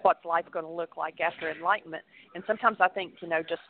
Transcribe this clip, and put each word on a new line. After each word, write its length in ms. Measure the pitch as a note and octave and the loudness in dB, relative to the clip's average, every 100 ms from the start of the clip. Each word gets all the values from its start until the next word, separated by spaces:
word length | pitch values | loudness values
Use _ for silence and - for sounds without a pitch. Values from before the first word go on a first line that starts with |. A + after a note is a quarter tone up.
what's 220 | F#3+ - | 4 4
life 220 | E3+ E3 E3+ | 2 -2 -2
gonna 220 | F3+ D#3+ | -8 -8
look 240 | E3+ E3 - | -8 -8 -6
like 240 | D#3+ E3 | -8 -2
after 280 | E3+ - D#3+ | -4 -2 -8
enlightenment. 540 | D#3 E3+ G#3 D#3+ D#3+ - - - | -4 0 0 -2 -14 -14 -20 -16
And 80 | - | -8
sometimes 340 | - A3 A#3 A3 | -4 2 2 4
I 80 | F#3 | 2
think, 240 | G3 F3 - | 2 -8 -10
you 80 | E3+ | -2
know, 120 | E3 E3 | -2 -2
just 120 | E3 | -8